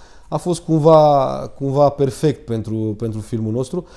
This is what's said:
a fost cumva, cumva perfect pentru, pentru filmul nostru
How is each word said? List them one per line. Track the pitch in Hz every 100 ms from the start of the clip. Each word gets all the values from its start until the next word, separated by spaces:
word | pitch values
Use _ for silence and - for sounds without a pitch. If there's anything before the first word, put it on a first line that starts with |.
| - - -
a | 156
fost | 175 170
cumva, | - 160 156 156 151 139 131 135 131 -
cumva | 139 135 143
perfect | 143 135 - 156 139 -
pentru, | 113 104 110
pentru | 110 104 117 110
filmul | 101 117 110
nostru | 117 131 175 -